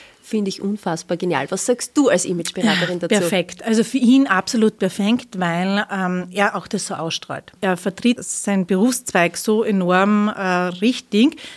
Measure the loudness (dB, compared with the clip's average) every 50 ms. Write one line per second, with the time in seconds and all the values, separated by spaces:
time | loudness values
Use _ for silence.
0 | -20 -20 -20 _ -10 -4 -2 -2 -2 -2 -4 -4 -4 -4 -4 -4 -4 -4 -4 -4
1 | -4 -6 -4 -2 -2 0 0 0 0 -2 -4 -2 0 0 -2 -2 -4 -2 2 2
2 | 4 4 4 2 2 0 -4 -4 -4 -6 -4 0 2 2 2 2 0 -2 -2 -2
3 | 0 0 2 2 2 2 0 0 -2 -4 -8 -8 -4 0 2 2 2 2 0 2
4 | 6 6 6 6 6 4 2 0 0 -2 0 2 2 2 0 0 -4 -4 -2 0
5 | 0 0 0 0 -2 -6 -6 -4 -2 -2 -2 -2 -2 0 0 -2 -2 -4 -4 -4
6 | -2 -2 -2 -4 -6 -4 -2 0 0 0 0 -4 -6 -6 -6 -6 -6 -6 -8 -6
7 | -6 -6 -6 -8 -8 -10 -12 -12 -12 -16 -10 _ -2 -2 -2 -2 -2 -6 -4 0
8 | 0 0 0 0 -4 -10 -10 -6 -4 -2 0 0 0 0 2 2 4 2 2 0
9 | -4 -2 2 2 2 2 0 -2 -2 0 0 2 2 2 0 0 2 2 4 4
10 | 4 4 4 2 2 0 -2 -2 -2 -2 0 0 0 -2 -2 0 0 0 0 -2
11 | -4 -2 2 4 4 4 2 -2 -10 -18 -18